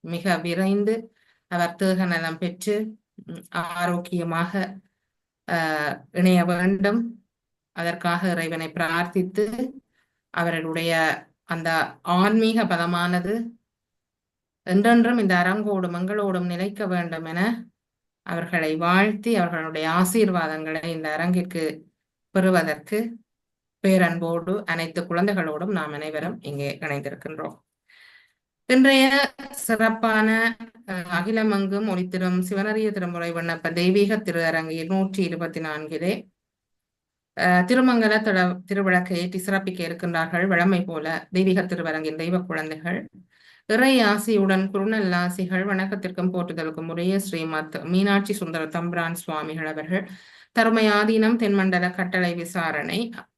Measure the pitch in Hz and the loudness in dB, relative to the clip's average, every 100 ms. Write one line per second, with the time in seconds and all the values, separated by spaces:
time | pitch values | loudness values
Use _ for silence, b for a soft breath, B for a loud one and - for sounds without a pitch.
0 | 165 170 190 180 170 170 190 202 208 226 | -8 -4 0 0 0 0 2 2 2 -2
1 | 226 _ _ _ _ 175 175 180 196 185 | -4 _ _ _ _ -2 -2 0 0 2
2 | 185 170 165 165 180 180 - 208 220 214 | 0 0 -2 -4 -6 -6 -4 -2 -4 -10
3 | _ - - 170 - - 170 170 175 175 | _ -20 -16 -16 -8 -6 -6 -4 -2 -2
4 | 175 180 170 165 180 196 185 196 _ _ | -4 -4 -2 -2 -2 -2 -6 -8 _ _
5 | _ _ _ _ - 170 160 156 147 - | _ _ _ _ -4 -2 0 0 -2 -6
6 | - - 180 180 175 175 185 196 196 226 | -8 2 4 6 4 2 2 2 2 2
7 | 233 - _ _ _ _ _ - 170 170 | -2 -8 _ _ _ _ _ -6 -4 -2
8 | 180 175 185 170 165 165 160 175 165 165 | 0 0 0 0 -2 -4 -6 -4 -2 0
9 | 175 190 185 202 214 233 262 - _ _ | 0 0 -2 0 -2 -2 -6 -8 _ _
10 | _ _ _ - 170 165 160 160 165 165 | _ _ _ -4 -2 -2 -2 -2 0 2
11 | 160 - - _ - 170 165 160 - - | 2 0 -8 _ -8 -4 0 0 -2 -4
12 | - 180 196 220 220 226 196 170 170 175 | 0 4 4 4 4 2 2 0 0 0
13 | 175 180 175 226 233 - _ _ _ _ | 0 0 0 -4 -4 -10 _ _ _ _
14 | _ _ _ _ _ _ - 185 220 233 | _ _ _ _ _ _ 0 4 6 6
15 | 233 240 202 180 175 202 214 196 180 175 | 6 4 2 4 2 0 0 -2 -2 -4
16 | 185 208 202 185 180 175 196 202 202 180 | -4 -2 0 -2 -2 -4 -4 -4 -2 -2
17 | 170 160 165 170 202 233 - _ _ _ | -2 -6 -6 -2 0 -2 -8 _ _ _
18 | _ _ - 170 175 175 156 156 170 185 | _ _ -8 -6 -2 -2 0 0 4 4
19 | 208 208 220 220 175 170 160 160 160 170 | 4 2 0 0 0 -2 -6 -4 0 2
20 | 185 226 202 180 160 156 156 160 165 160 | 2 4 2 2 -2 -4 -6 -6 -6 -6
21 | 156 156 175 180 180 170 156 156 - _ | -6 -2 0 0 -2 -4 -4 -6 -14 _
22 | _ _ _ 190 185 180 160 151 - 208 | _ _ _ 0 4 4 2 -4 -4 -4
23 | 233 233 _ _ _ _ _ _ 196 190 | -4 -8 _ _ _ _ _ _ 2 4
24 | 175 170 165 170 170 202 185 165 165 175 | 4 2 -2 -4 -2 -6 -4 -4 -4 -6
25 | 175 170 196 196 160 151 180 190 151 147 | -4 0 0 0 -2 -4 -4 -4 -4 -8
26 | 151 151 160 - 147 143 139 - 156 143 | -8 -6 -6 -8 -10 -6 -6 -6 -6 -6
27 | 143 - - 156 160 - _ _ _ b | -8 -12 -12 -10 -12 -12 _ _ _ b
28 | b b b b _ _ _ 254 269 269 | b b b b _ _ _ 6 8 8
29 | 262 277 277 - - - - 220 220 220 | 6 4 0 -4 -16 -12 -2 2 2 2
30 | 226 220 220 220 226 233 233 - - 185 | 0 2 2 2 0 -2 -14 -20 -10 -8
31 | 175 170 185 226 220 202 196 196 214 180 | -4 -2 0 0 2 2 0 -2 -2 -2
32 | 180 185 180 180 180 196 208 214 214 202 | -2 -2 0 0 0 -2 -2 0 0 -2
33 | 180 175 170 170 170 165 165 165 180 196 | -6 -4 -4 -4 -4 -4 -2 2 4 4
34 | 202 214 214 170 165 165 160 160 165 190 | 4 2 -2 0 0 0 -2 -6 -2 0
35 | 190 190 175 165 165 165 160 151 151 160 | 0 0 -2 -2 -6 -6 -6 -8 -8 -4
36 | 170 214 - _ _ _ _ _ _ _ | -2 -4 -8 _ _ _ _ _ _ _
37 | _ _ _ - 180 180 185 247 254 240 | _ _ _ -2 4 4 4 4 6 4
38 | 220 214 214 190 180 180 - 202 190 180 | 4 2 2 2 2 0 -4 -2 2 2
39 | 180 180 180 185 185 196 190 180 165 170 | 2 -2 -2 -4 -2 -2 -2 -6 -6 -4
40 | 175 165 165 170 190 175 180 185 185 160 | -4 -2 -2 0 2 4 4 2 0 -6
41 | 156 160 - 185 190 185 185 175 165 156 | -4 -6 -4 0 4 2 0 -4 -4 -4
42 | 156 156 165 185 180 160 156 156 165 180 | -4 -4 -2 -2 -2 -6 -6 -8 -6 -6
43 | 233 196 _ b b b _ 220 262 262 | -8 -20 _ b b b _ 4 6 6
44 | 214 208 214 214 196 190 190 196 196 220 | 4 2 2 2 4 2 2 -2 0 0
45 | 190 175 180 180 185 185 196 190 190 196 | 0 0 -2 -2 -2 -2 -2 -2 -2 -4
46 | 185 185 180 185 175 160 160 156 165 165 | -6 -2 -2 -2 -4 -4 -6 -6 -8 -4
47 | 175 196 196 165 160 156 156 - 165 180 | 0 0 -2 -6 -4 -4 -6 -10 -2 2
48 | 202 196 202 202 165 165 156 165 170 170 | 4 2 0 -4 -4 -4 -4 -4 -4 -4
49 | 165 170 - 156 156 156 156 156 156 185 | -4 -6 -6 -6 -6 -6 -6 -6 -4 -4
50 | 190 B B B B - 220 226 220 208 | -4 B B B B 2 4 4 4 4
51 | 214 220 220 233 214 202 190 180 180 180 | 4 4 4 4 2 2 4 2 0 -2
52 | 180 185 180 175 175 185 165 151 156 175 | -2 0 0 -2 -6 -4 -4 -4 -4 -4
53 | 233 233 - | -4 -8 -18